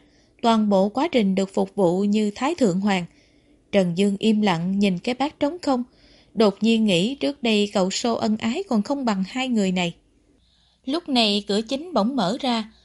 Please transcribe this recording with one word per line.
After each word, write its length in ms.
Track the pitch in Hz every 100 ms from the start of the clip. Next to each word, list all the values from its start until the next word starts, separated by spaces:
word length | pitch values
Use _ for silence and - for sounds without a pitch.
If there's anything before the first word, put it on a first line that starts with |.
| _ _ _ _
Toàn 280 | 233 226 214
bộ 200 | 196 202
quá 180 | 254 330
trình 240 | 254 196 190
được 180 | 190
phục 220 | - 190 -
vụ 280 | 180 180
như 280 | 202 208 214 202
thái 200 | 262 349
thượng 240 | 226 180
hoàng. 260 | 208 190 170 _ _ _ _ _ _
Trần 260 | 202 180 170
Dương 200 | 202 196
im 220 | 220 214
lặng 380 | 208 165 175 196
nhìn 200 | 202 180
cái 160 | - 247
bát 240 | 285 -
trống 180 | 285 349
không. 220 | - 254 247 _ _ _ _
Đột 240 | - 214 196
nhiên 240 | 220 226 214
nghĩ 300 | 170 208 277
trước 280 | 277 285
đây 260 | 240 214 202
cậu 180 | 208 185
Sô 220 | - 240
ân 240 | - 226 214
ái 260 | 226 285 392
còn 120 | 226
không 240 | 208 285 240
bằng 180 | 196 185
hai 200 | 254 262
người 240 | 226 190
này. 220 | 185 175 - _ _ _ _ _ _ _ _ -
Lúc 240 | 311 311
này 340 | 247 220 208 202
cửa 140 | 202
chính 320 | 226 269 349
bỗng 220 | 277 202 277
mở 220 | 180 233
ra, 300 | 262 233 214 -